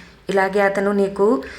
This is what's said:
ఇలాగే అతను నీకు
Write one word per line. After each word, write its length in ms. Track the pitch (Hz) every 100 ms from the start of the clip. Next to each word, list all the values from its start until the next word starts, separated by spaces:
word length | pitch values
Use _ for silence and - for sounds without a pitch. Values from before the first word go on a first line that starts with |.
| - - -
ఇలాగే 320 | 190 190 202
అతను 320 | 196 202 196
నీకు 500 | 202 196 196 202 254 -